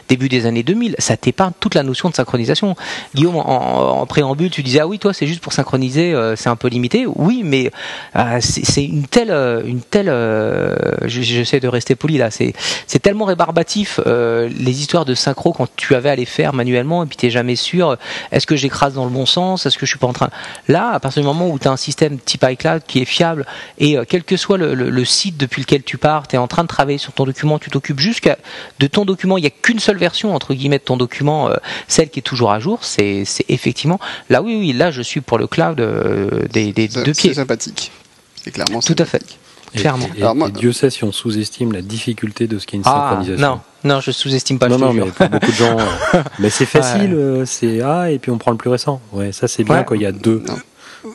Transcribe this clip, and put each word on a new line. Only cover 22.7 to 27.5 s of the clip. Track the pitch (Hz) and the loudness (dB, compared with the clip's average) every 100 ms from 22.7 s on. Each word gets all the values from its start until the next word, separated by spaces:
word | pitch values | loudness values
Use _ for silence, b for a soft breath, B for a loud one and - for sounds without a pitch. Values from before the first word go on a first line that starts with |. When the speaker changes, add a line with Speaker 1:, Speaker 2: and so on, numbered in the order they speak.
| 160 - | -2 -2
Speaker 1:
qui | 135 | -2
est | 127 | 0
fiable | - 170 160 131 B B - | 2 2 0 -6 B B 0
et, | 147 143 | 2 2
euh, | 113 | 0
quel | 180 | -2
que | - 185 | 0 -2
soit | - 196 | 2 2
le, | 156 | 2
le, | 131 123 | 0 0
le | 127 | 0
site | 123 - 202 156 | 2 0 -2 -2
depuis | 131 - | -4 -4
lequel | 131 143 | 0 0
tu | - - | 0 -2
pars, | 151 156 143 | 0 0 0
t'es | 131 | 0
en | 123 | 0
train | - | 0
de | 170 | 0
travailler | - 139 143 | 0 0 0
sur | - | -4
ton | - | -2
document, | 135 131 151 | -2 0 0